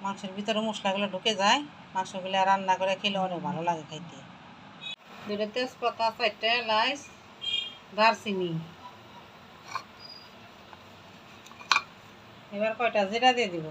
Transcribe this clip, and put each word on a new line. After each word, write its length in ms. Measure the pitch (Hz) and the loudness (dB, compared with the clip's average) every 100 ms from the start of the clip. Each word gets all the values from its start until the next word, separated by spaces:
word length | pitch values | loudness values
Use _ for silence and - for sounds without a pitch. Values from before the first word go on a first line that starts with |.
মাংসের 280 | 196 196 196 190 | -6 -6 -8 -6
ভিতরে 220 | 208 214 220 | -2 0 0
মশলাগুলো 400 | 208 202 196 202 | 0 0 0 0
ঢুকে 200 | 185 226 202 | 0 0 4
যায়, 200 | 196 262 294 - - 190 | 4 4 2 -14 -6 -4
মাংসগুলো 420 | 185 196 185 190 190 | -4 -6 -2 2 6
রান্না 240 | 196 190 185 | 4 4 2
করে 140 | 190 185 | 2 2
খেলে 180 | 208 196 185 | 0 2 0
অনেক 120 | 175 147 | 0 -4
ভালো 140 | 147 175 | -2 0
লাগে 160 | 165 147 | -2 -4
খাইতে। 280 | 156 170 - - - - - - - - - - - 208 | -12 -12 -16 -18 -20 -20 -20 -20 -16 -14 -14 -16 -16 -8
দুটো 180 | 208 208 | -4 -2
তেজপাতা, 520 | 247 254 - 240 220 226 220 | -2 -4 0 -2 2 0 2
চারটে 320 | 233 - 220 240 | 0 2 0 2
এলাচ, 380 | 226 214 240 294 - - - - - - - - - 196 | 4 4 4 0 -8 -20 -20 -8 -4 -2 -4 -12 -10 4
দারচিনি, 540 | 220 220 220 190 180 160 165 - - - - - - - - - - - - - - - - - - - - - - - - - - - - - - - - - - - - - - 202 | 4 4 -2 -2 0 -2 -6 -14 -18 -18 -20 -20 -20 -20 -20 -20 -12 -12 -12 -20 -18 -18 -20 -20 -20 -20 -20 -20 -20 -20 -20 -20 -20 -20 -20 -18 0 0 0 -18 -20 -20 -20 -20 -12 -2
এবার 160 | 220 220 | 0 2
কয়টা 240 | 233 208 196 | 2 2 2
জিরা 220 | 226 254 247 | 4 4 4
দিয়ে 120 | 214 | 0
দিব 120 | 175 156 | -2 -6